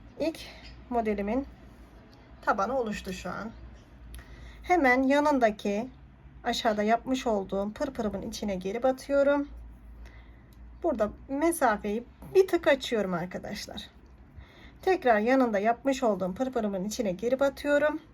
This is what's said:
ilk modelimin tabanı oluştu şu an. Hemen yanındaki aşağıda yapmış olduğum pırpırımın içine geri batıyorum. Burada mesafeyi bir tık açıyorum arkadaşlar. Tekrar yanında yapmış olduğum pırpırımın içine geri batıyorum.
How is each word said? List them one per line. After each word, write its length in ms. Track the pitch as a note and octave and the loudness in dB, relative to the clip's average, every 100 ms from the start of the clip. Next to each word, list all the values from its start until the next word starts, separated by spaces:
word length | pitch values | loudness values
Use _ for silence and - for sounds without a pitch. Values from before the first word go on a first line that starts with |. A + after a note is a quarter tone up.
| - - | -20 -4
ilk 200 | D#4 D#4 - - - - - | -4 -4 -12 -18 -20 -20 -4
modelimin 560 | A#3+ A3 G3+ G3+ B3 C#4+ - - - - - - - - - | -2 0 -2 -2 -2 -4 -12 -20 -20 -20 -20 -20 -20 -20 -6
tabanı 380 | D4+ G#3 G3+ C4+ | -2 0 0 0
oluştu 340 | A3 G3+ G3 | -2 -4 -8
şu 160 | F#3 F3+ | -8 -8
an. 220 | F#3+ G#3+ - - - - - - - - - - - | -8 -10 -14 -18 -20 -20 -20 -18 -18 -18 -18 -18 -16
Hemen 400 | - F4+ C4+ B3+ | 2 4 6 4
yanındaki 840 | C4 C#4+ D4+ C#4 A3+ G#3+ G#3 G3+ C4 - - - - - | 4 4 4 4 2 2 -2 -2 -6 -12 -20 -20 -20 -8
aşağıda 400 | A#3+ B3 A#3+ G#3+ | -4 0 0 0
yapmış 440 | G#3 A3+ B3+ C4 B3 | 2 0 0 -2 0
olduğum 460 | G#3 F#3+ G3 G3+ | 0 -2 -4 -4
pırpırımın 480 | G#3+ C#4+ C4 G#3+ G3 | -4 -6 -4 -4 -4
içine 340 | A3 - G#3 F#3 | -8 -6 -4 -4
geri 280 | F#3+ A#3 | -4 0
batıyorum. 680 | C4 C4 - C#4 C#4 C#4+ C#4+ - - - - - - - - - - - - - | 0 0 0 2 4 2 -2 -10 -18 -18 -20 -18 -18 -20 -20 -20 -20 -20 -20 -4
Burada 260 | E4+ A3+ G#3 - - | -2 0 -2 -2 -8
mesafeyi 760 | C#4 E4 E4 B3+ G#3 G#3 G#3+ A#3+ - - F#4+ | 0 0 2 2 2 -2 -4 -6 -16 2 4
bir 120 | F#4+ | 4
tık 200 | E4+ E4 | 4 4
açıyorum 460 | C4+ - A3 F#3+ | 2 2 -2 0
arkadaşlar. 760 | E3+ F3+ - - G#3 - - - - - - - - - - - - | -2 -4 -8 -10 -10 -10 -12 -14 -20 -20 -20 -20 -20 -20 -20 -20 -4
Tekrar 380 | F#4+ F4+ B3+ G#3+ | 0 2 4 4
yanında 400 | A3+ C4+ A#3+ G3+ | 4 4 4 2
yapmış 440 | A3 A#3 C#4 C4 | 0 0 0 2
olduğum 300 | A#3 F#3+ F#3 | 0 0 -2
pırpırımın 520 | F#3 C4 B3 G#3+ G3 G#3 | -2 -4 -2 -2 -2 -4
içine 260 | G#3+ G#3 | -2 -4
geri 280 | F3+ A#3 C4 | -2 -2 2
batıyorum. 640 | C#4 C#4 D4 C#4+ D4+ D4+ - | 0 0 0 2 2 0 -8